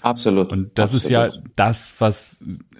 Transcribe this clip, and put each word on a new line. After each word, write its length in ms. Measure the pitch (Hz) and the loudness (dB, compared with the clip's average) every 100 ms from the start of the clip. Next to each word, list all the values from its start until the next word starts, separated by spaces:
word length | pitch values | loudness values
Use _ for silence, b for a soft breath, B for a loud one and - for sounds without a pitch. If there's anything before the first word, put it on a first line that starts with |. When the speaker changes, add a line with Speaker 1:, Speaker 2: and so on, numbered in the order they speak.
Speaker 1:
Absolut. 480 | 120 120 107 98 95 | -2 0 2 2 2
Speaker 2:
Und 260 | 95 95 - | -2 -2 0
das 160 | 104 | 2
ist 160 | 127 - | 2 2
ja 180 | 117 117 | 2 2
Speaker 1:
Absolut. 240 | - - | -2 -8
Speaker 2:
das, 400 | - 104 113 - - | 0 0 0 -6 -2
was 440 | 110 101 - - - 92 - | 0 0 -8 -16 -14 -14 -16